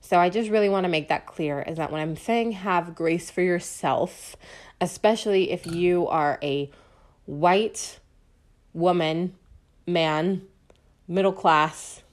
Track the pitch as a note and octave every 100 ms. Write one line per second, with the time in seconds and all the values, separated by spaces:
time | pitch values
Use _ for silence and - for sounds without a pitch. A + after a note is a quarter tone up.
0 | - F3+ F3+ F#3+ A3 G#3+ G#3 G3 F#3 D#3+
1 | D3+ D3+ - - D#3 C#3+ - D#3+ D#3 D#3
2 | D#3 D#3+ - A#3 A3+ G3+ G3 F3+ E3+ D#3+
3 | E3 E3+ E3+ - F3+ F3 - - D3+ C3
4 | E3+ - - - - - - - F3+ -
5 | G#3+ A3 A3 G3 F#3 F3 - E3+ F3+ F3+
6 | F3 D#3+ D3 C3+ D3 C#3+ C#3+ - _ _
7 | _ _ - D3 E3+ F#3+ A3 - - -
8 | _ _ _ _ _ _ _ E3 E3+ F3
9 | D#3+ D#3+ F3+ F#3+ _ - _ _ - F3
10 | D#3+ D3+ E3+ F#3 F#3+ _ _ _ _ _
11 | - F3 F#3+ F#3+ F#3 D#3 D#3 - - -
12 | _